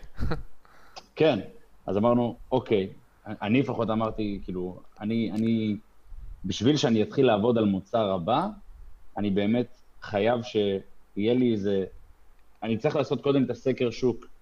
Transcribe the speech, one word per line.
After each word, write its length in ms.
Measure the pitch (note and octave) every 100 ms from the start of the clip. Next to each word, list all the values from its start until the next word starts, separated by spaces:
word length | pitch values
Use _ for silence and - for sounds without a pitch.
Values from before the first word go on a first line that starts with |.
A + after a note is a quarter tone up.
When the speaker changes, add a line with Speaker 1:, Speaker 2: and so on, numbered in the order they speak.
| - -
Speaker 1:
<laughs> 960 | - D#3 - - - - - - - -
Speaker 2:
כן, 220 | D#3 G#2+ - - - - -
אז 100 | G2
אמרנו, 400 | A#2 A#2+ A#2+ - -
"אוקיי", 360 | B2+ - G#2+ F#2+ - - _ G#2
אני 340 | A2 G2+ B2
לפחות 300 | B2 A2+ A2+
אמרתי, 500 | A2 A2 G#2+ G#2 G2
כאילו, 320 | - F2+ F2+ F#2 - -
אני, 300 | G#2+ A2+ G#2+
אני, 440 | G#2+ A2+ A2+ A2 G#2 - - - - - -
בשביל 320 | F#2 - A2 D3+
שאני 260 | C#3+ A2+
אתחיל 240 | G#2 - B2+
לעבוד 320 | G#2+ A#2 A2+
על 60 |
מוצר 460 | G#2 F#2+ - A#2 G#2
הבא, 360 | F#2+ E2 C3 G3 G#3 - - - - - -
אני 140 | G#2
באמת 360 | G2 G2+ A#2+ A#2+ - - -
חייב 380 | - G2+ A2 B2
שיהיה 920 | A2+ G#2+ G2+ G2 - - - - G#2+
לי 180 | B2 B2
איזה, 320 | G#2+ G2 G2 F#2 - - - - - - -
אני 140 | A2 A2+
צריך 180 | D3+ D3
לעשות 260 | C3 B2+
קודם 220 | C#3+ C#3
את 60 | B2
הסקר 400 | A#2+ C3 B2 A#2+
שוק 360 | - B2+ A#2 - -